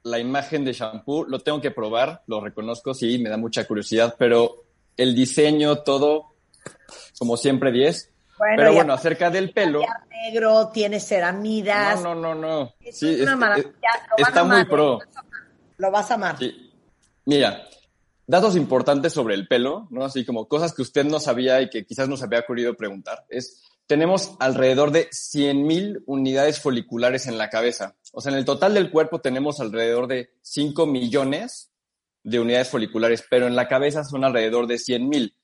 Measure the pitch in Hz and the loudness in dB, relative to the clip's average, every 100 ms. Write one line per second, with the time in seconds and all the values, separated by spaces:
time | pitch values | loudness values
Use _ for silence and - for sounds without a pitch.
0 | 120 117 120 139 139 156 135 117 110 110 | -6 -6 -2 -4 -4 -4 -4 -6 -8 -10
1 | - 151 151 127 156 147 131 - 107 113 | -6 -6 -4 -6 -4 -4 -4 -6 -4 0
2 | 139 170 - 110 104 107 110 117 135 127 | -2 -4 -8 -8 -6 -10 -10 -8 -8 -4
3 | 117 123 110 110 113 113 104 107 101 110 | -2 -2 -2 -4 -4 -6 -4 -6 -2 2
4 | 113 - 123 117 151 - _ _ _ - | 2 2 4 4 2 -2 _ _ _ -2
5 | 127 123 127 - 151 151 147 147 147 139 | 0 2 2 4 4 4 2 2 0 2
6 | 147 156 - _ _ _ - _ - - | 2 2 -4 _ _ _ -20 _ -20 -20
7 | - - 120 117 139 131 135 120 143 170 | -20 -6 -4 0 2 2 0 2 2 0
8 | - _ _ _ 214 220 - 165 151 135 | -12 _ _ _ 0 6 6 6 4 2
9 | 165 160 175 180 190 - 190 147 147 - | 0 0 0 0 -2 0 0 0 -2 -6
10 | _ 226 226 226 220 220 220 220 208 208 | _ -12 -6 0 4 4 4 -2 -2 -2
11 | - 196 175 190 214 220 202 208 202 208 | -2 0 0 -2 -4 -2 0 0 2 0
12 | 175 165 165 160 160 156 127 _ 240 - | -4 -4 -6 -6 -4 -4 -6 _ -20 -4
13 | 302 - 269 269 220 202 - _ - - | -2 2 2 2 2 2 -2 _ -2 -2
14 | - 220 247 254 - 240 - 147 147 113 | -2 2 4 4 6 4 4 2 2 0
15 | - - _ - _ _ _ - 190 202 | -6 -20 _ -20 _ _ _ -4 0 0
16 | 202 226 185 139 127 - - _ _ _ | 0 -2 -2 -4 -8 -8 -20 _ _ _
17 | _ _ - 143 113 98 - - _ _ | _ _ 0 2 2 0 -16 -20 _ _
18 | _ _ - 170 220 180 135 127 139 143 | _ _ 2 4 4 2 2 2 2 2
19 | 127 156 113 98 92 123 127 180 214 123 | 0 -2 -2 -2 0 0 0 -4 -10 -8
20 | 135 131 117 117 - 147 170 - 127 143 | -6 -6 -4 -6 -2 -2 -2 -4 -2 0
21 | 143 151 147 120 127 131 131 113 101 123 | 0 0 0 0 4 2 2 -4 -8 -4
22 | 135 135 117 117 117 120 120 110 104 98 | -4 -4 -2 -2 -2 -4 -4 -4 -10 -10
23 | 98 113 _ 123 123 _ _ _ _ 147 | -12 -14 _ -10 -10 _ _ _ _ 2
24 | 165 190 - - 131 127 131 131 147 160 | 2 0 -2 -2 -2 4 4 4 4 2
25 | 156 - - 147 143 139 147 165 208 208 | 0 -8 -6 -2 0 2 0 0 -2 -8
26 | - 139 131 135 147 147 147 120 - 117 | -6 -4 0 2 2 0 -2 -4 -4 0
27 | 123 131 127 113 107 110 120 117 101 _ | 0 0 -4 -6 -4 0 -2 -2 -10 _
28 | - - 143 135 131 139 190 208 175 160 | -20 -10 -4 -2 -2 2 2 2 2 0
29 | 156 165 139 131 147 143 113 113 117 120 | 0 -2 -4 -2 -4 -4 -6 -2 0 0
30 | 123 131 120 _ - - 147 147 156 131 | -2 -6 -8 _ -10 -4 -4 0 0 0
31 | 120 139 135 147 240 - - _ _ _ | 0 0 -2 -4 -8 -16 -20 _ _ _
32 | _ _ 104 117 117 123 123 127 107 117 | _ _ -4 -2 2 0 0 -4 -4 0
33 | 117 113 - 127 123 123 123 131 143 151 | 0 0 2 2 2 0 0 2 0 -2
34 | 143 139 135 120 110 120 120 120 - 123 | -6 -2 0 2 0 0 -2 -4 -2 -2
35 | 131 147 110 _ | 0 -2 -2 _